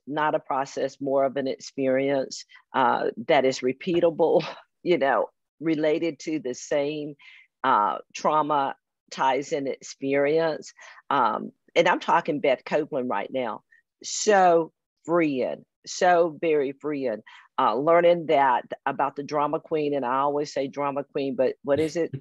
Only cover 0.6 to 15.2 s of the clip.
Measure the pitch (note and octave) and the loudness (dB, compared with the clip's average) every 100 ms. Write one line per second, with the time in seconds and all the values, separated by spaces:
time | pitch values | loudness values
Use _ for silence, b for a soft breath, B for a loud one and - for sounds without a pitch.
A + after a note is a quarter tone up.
0.6 | C3+ - C3+ - C#3 C#3 C3+ C3 C3 - | -4 -4 -6 -4 -2 0 0 -2 -4 -6
1.6 | - - C3 C3 C#3 C#3 - - b b | -10 -4 0 0 0 -2 -4 -10 b b
2.6 | _ C3+ B2 A#2+ - - A#2 D3+ C3 B2+ | _ 0 2 2 -2 -4 0 2 2 0
3.6 | B2+ C3 - E3+ E3+ D#3 D#3 E3 D3+ - | -4 -4 -2 0 2 2 2 2 0 -8
4.6 | - _ E3 D#3+ C3+ A2+ - _ _ - | -20 _ -2 0 2 0 -2 _ _ -8
5.6 | D#3+ D#3 D#3 D#3+ E3 C#3+ - D#3 B2 B2 | -4 0 0 0 -2 -6 -6 -6 -6 -8
6.6 | - D3 C#3+ D3+ D3 D3 B B B _ | -4 -2 -2 -6 -10 -14 B B B _
7.6 | C3 A#2 G#2 B1 - - F#3 D#3 D3 D3 | 2 4 2 -2 -8 -4 0 0 2 0
8.6 | C3+ - _ _ _ - C3+ C3 C#3 D3+ | -2 -6 _ _ _ -2 0 0 -2 -6
9.6 | C3+ - - - C3+ C#3 C#3+ D#3+ E3 D3+ | -6 -8 -12 -8 -2 0 2 2 0 -4
10.6 | - B B B - C#3 A2+ A2 - - | -10 B B B -2 0 2 0 -8 -16
11.6 | _ - F3+ G#3+ - E3 E3+ D3 C#3+ B2+ | _ 2 2 2 2 2 2 0 0 0
12.6 | - D#3+ D#3 C#3+ B2 G2+ - C3 A#2+ G#2+ | 0 -2 -2 -4 -4 -4 -4 -6 -6 -8
13.6 | _ b _ _ - - G#3+ G3+ F3+ E3+ | _ b _ _ -10 -4 2 6 6 4
14.6 | D#3+ _ _ _ - F3 | 2 _ _ _ -2 0